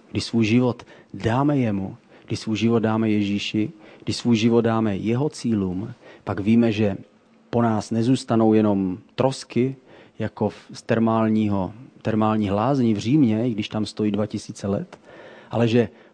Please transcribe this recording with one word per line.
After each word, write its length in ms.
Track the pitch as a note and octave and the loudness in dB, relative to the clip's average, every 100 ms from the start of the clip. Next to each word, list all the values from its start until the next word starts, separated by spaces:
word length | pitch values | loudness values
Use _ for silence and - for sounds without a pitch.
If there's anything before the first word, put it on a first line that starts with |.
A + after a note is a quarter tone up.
| - | -10
Když 120 | - | -8
svůj 220 | - A#2 G#2+ | -2 0 2
život 380 | A#2+ B2 A2+ - - _ | 2 2 -2 -12 -20 _
dáme 440 | G2+ A2 B2 C#3+ C#3+ | -6 -2 0 0 0
jemu, 400 | A#2 G2 G2 A2+ _ - - | 0 -2 -6 -10 _ -20 -10
když 140 | A2 | -8
svůj 180 | - G#2 | -4 0
život 220 | A2+ A#2 | 2 2
dáme 300 | A2 A2 A2 | 2 0 0
Ježíši, 600 | G#2+ G2+ G2+ - A2 A2+ - - - | 0 0 -2 -2 -2 -4 -6 -20 -12
když 140 | - G2+ | -8 -4
svůj 180 | B2 A2+ | 0 2
život 260 | A#2 A#2 | 4 4
dáme 360 | A2+ A2+ A2 F#2+ | 2 0 0 -2
jeho 320 | G2+ A#2+ D3+ | -2 -2 -2
cílům, 640 | - A#2+ G#2+ F#2+ F2+ A2 - - - | -4 -2 -2 -2 -4 -8 -14 -20 -12
pak 160 | - G2 | -8 -2
víme, 320 | G2 A#2 A#2 | 2 4 4
že 260 | G#2 G#2+ F#2+ - _ _ _ _ | 2 0 -2 -10 _ _ _ _
po 120 | A#2+ | 0
nás 300 | A#2 A2 - | 0 0 -2
nezůstanou 600 | A2+ A#2 C3 - A2+ A2 | 0 2 0 2 2 4
jenom 440 | A2 G#2+ G2 F#2+ F2+ - - | 6 4 2 0 -4 -6 -2
trosky, 600 | C3+ C3+ - A#2+ B2+ C3+ - - - - | 0 -2 -6 -2 -2 -4 -16 -20 -18 -8
jako 300 | A2 - G#2 | -8 -2 -4
v, 60 | - - | -4 -14
z 80 | - | -14
termálního, 920 | - A2+ A2+ A2+ A2 G#2+ G#2+ G2+ F#2+ G#2+ C3+ - | -2 0 2 2 2 2 0 0 -4 -8 -20 -8
termální 480 | A2+ G#2+ G#2+ G#2+ G2+ | -4 0 0 0 0
hlázní 440 | G2+ A#2+ C#3+ A#2 | 0 0 2 0
v 40 | G2+ | 0
Římě, 520 | G#2 D#3 B2 G#2+ B2 | 2 2 4 2 -2
i 20 | |
když 180 | G#2+ G2+ | -4 -4
tam 160 | G#2+ G#2 | -6 -6
stojí 260 | - G#2+ | -2 -2
dva 140 | G2+ G#2 | 0 -4
tisíce 420 | G#2 - G#2 G2 | -6 -10 -8 -4
let, 320 | G2 F3+ - - - - - - | -4 -6 -14 -20 -20 -20 -20 -6
ale 160 | A2+ A#2 | -2 2
že 220 | A#2+ A2+ - - | 2 0 -4 -20